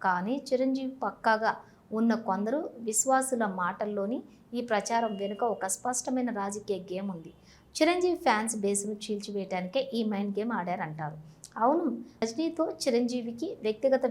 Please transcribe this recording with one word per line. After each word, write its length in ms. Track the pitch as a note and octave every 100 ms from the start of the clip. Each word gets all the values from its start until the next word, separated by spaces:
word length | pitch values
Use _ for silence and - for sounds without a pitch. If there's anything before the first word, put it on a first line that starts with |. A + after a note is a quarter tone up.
కానీ 320 | F#3+ F3+ G3+ C#4 -
చిరంజీవి 440 | B3+ C4 C4+ C4 -
పక్కాగా 480 | G#3 - A3+ A3 A3 - - - - G#3+
ఉన్న 120 | A#3 A3+ G#3
కొందరు 320 | F#3+ G#3+ D4 F#4 A#3 A3+
విశ్వాసుల 560 | A3 C4 C4 C4 A#3 G#3 F#3
మాటల్లోని 580 | F3+ F#3+ G#3 G3+ G3+ D4+ - - - A#3+
ఈ 40 | A#3+
ప్రచారం 420 | G#3 G3+ A#3 A3+ G3
వెనుక 220 | G3+ G#3 A#3+ -
ఒక 120 | F#3+ -
స్పష్టమైన 540 | B3 B3 C#4+ B3+ B3 G3+
రాజకీయ 380 | G3+ G#3 G#3 F#3+ F3+
గేమ్ 180 | F3+ G3 E3
ఉంది. 160 | D#3+ - - - - -
చిరంజీవి 440 | D#4 F4+ F4+ E4+ B3+
ఫ్యాన్స్ 300 | G#3+ A3+ A3
బేస్ను 320 | G3+ G3+ G#3 G#3 -
చీల్చివేయడానికే 800 | G3+ - G3+ F#3 F#3 F3+ C4+ - A3+
ఈ 20 | G#3+
మైండ్ 240 | G3+ G3+ G3+
గేమ్ 140 | A3+ G#3
ఆడారంటారు. 580 | F3 F#3 D#3 D#3 D3 D#3 - - - -
అవును, 220 | A#3+ E4 D#4 - - -
రజనీతో 420 | A3+ - D#4+ E4 D#4+ -
చిరంజీవికి 640 | C#4 A#3+ A#3+ B3 A#3 A#3 E4 - G#3+
వ్యక్తిగత 400 | G#3+ C4+ C4 B3+